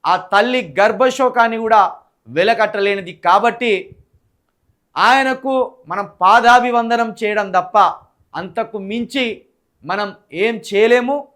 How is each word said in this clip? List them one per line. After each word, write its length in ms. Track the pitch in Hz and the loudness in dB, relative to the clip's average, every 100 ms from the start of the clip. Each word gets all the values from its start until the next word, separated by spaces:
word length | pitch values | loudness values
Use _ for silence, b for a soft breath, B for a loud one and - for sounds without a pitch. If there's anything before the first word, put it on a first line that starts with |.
| 156 | 0
ఆ 100 | 180 | -2
తల్లి 600 | - 202 240 254 170 165 | 0 0 0 -2 -4 0
గర్భశోకాన్ని 760 | 208 196 262 254 254 240 233 226 | 0 2 -2 0 -2 2 0 -2
కూడా 380 | 226 214 180 - _ _ 110 | 2 2 2 -4 _ _ -8
వెలగట్టలేనిది. 840 | 139 202 226 208 214 202 196 175 | -2 0 0 -2 0 -2 -2 -8
కాబట్టి 840 | 160 175 196 233 - 247 185 - - _ _ _ _ _ _ _ _ _ - | -6 2 2 2 -2 -2 -2 -4 -20 _ _ _ _ _ _ _ _ _ 0
ఆయనకు 800 | 208 262 262 262 262 262 247 _ 147 | 2 2 0 -4 -4 -2 -4 _ -10
మనం 220 | 190 196 _ | -8 -8 _
పాదాభివందనం 920 | 185 233 233 247 247 233 233 233 226 - | 4 6 6 4 4 -2 0 -2 -2 -4
చేయడం 280 | 208 214 196 | -4 -2 -2
తప్ప 260 | 180 180 214 180 - _ _ _ 151 | -2 0 2 2 0 _ _ _ -12
అంతకు 420 | 180 196 220 214 | -10 -8 -8 -10
మించి 680 | 196 226 233 277 240 - _ _ _ _ | -8 -8 -6 -4 -4 -6 _ _ _ _
మనం 320 | 143 196 202 - _ | -8 -6 -6 -10 _
ఏం 280 | 156 220 226 - | -4 -4 -4 -4
చేయలేము. 540 | 202 226 247 247 285 277 | 0 4 2 0 -6 -8